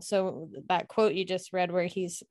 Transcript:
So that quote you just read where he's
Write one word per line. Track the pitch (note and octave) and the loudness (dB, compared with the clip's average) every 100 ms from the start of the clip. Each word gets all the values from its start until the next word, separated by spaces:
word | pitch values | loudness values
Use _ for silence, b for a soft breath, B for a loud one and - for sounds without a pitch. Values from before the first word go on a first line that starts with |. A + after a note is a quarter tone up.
So | - G3+ F#3+ - D#3+ C#3 - | 0 0 0 -4 -10 -8 -2
that | F3 - | 0 0
quote | - G#3+ E3+ | 2 4 2
you | F#3 | 0
just | F#3 - | -4 -2
read | F#3 F3 | 0 2
where | F3+ F3 | 2 0
he's | F#3+ F3 - - | -2 -4 -6 -6